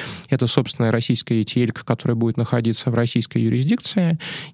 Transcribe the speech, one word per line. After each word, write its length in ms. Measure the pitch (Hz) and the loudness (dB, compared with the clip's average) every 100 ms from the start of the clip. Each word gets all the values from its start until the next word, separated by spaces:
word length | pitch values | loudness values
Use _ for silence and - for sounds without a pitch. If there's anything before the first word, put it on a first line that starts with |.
| - - - | -12 -12 -2
Это, 160 | 131 123 | 0 2
собственно, 460 | 143 123 - 113 | 0 0 0 0
российская 480 | 117 - 117 - 113 | 0 0 -2 0 0
E 40 | |
T 200 | 101 123 | 0 0
L-ка, 200 | 117 - | 0 -2
которая 300 | - 127 - | -4 -2 0
будет 240 | 117 117 117 | 2 0 0
находиться 540 | 117 120 113 107 123 | 0 2 2 0 0
в 20 | |
российской 460 | 117 117 117 - 117 | 0 2 0 0 0
юрисдикции. 800 | 113 120 143 247 - 202 165 160 - - - | 2 2 2 0 0 0 2 0 -4 -10 -12